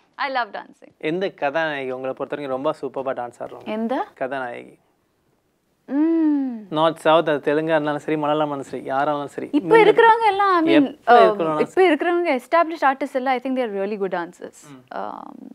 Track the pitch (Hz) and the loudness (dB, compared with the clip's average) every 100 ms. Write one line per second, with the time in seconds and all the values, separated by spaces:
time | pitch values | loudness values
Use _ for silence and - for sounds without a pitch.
0 | _ - 277 262 220 - - _ - _ | _ -8 -4 -2 -4 -8 -16 _ -20 _
1 | 156 175 190 - 143 156 160 143 131 127 | -4 -2 -4 -2 -2 0 -2 -4 -6 -6
2 | 131 131 139 143 143 131 147 147 135 139 | -6 -8 -8 -8 -6 -4 -2 -4 -6 -8
3 | 131 123 120 - 131 123 - 220 226 269 | -6 -6 -8 -12 -14 -14 -10 -6 -4 -4
4 | 415 - 131 135 123 123 127 - _ _ | -6 -8 -8 -6 -8 -12 -16 -20 _ _
5 | _ _ _ _ _ _ _ _ - 269 | _ _ _ _ _ _ _ _ -6 0
6 | 320 330 311 285 262 233 196 156 160 156 | 2 2 2 2 -2 -6 -6 0 0 2
7 | 160 160 160 143 151 147 160 160 151 147 | 2 4 4 0 0 0 0 0 0 -4
8 | - 156 147 151 151 139 131 131 139 135 | -4 -2 0 0 -2 -4 -10 -12 -6 -2
9 | 147 147 139 - 131 294 170 453 427 453 | -2 -4 -6 -10 -4 -2 4 6 6 6
10 | 453 453 453 392 403 349 320 311 269 - | 6 6 2 2 2 2 4 4 2 0
11 | - 240 220 208 165 156 240 - 370 294 | 6 6 6 4 0 0 0 2 4 4
12 | 349 349 349 254 - 330 320 330 277 269 | 0 -2 0 -2 0 0 0 0 0 0
13 | 277 262 254 254 269 254 240 202 196 214 | -4 -4 -2 -2 -2 -4 -4 -4 -4 -4
14 | 190 180 170 - - - 147 131 123 - | -4 -4 -8 -12 -18 -18 -20 -20 -14 -10
15 | 104 - 50 - - | -10 -12 -16 -18 -18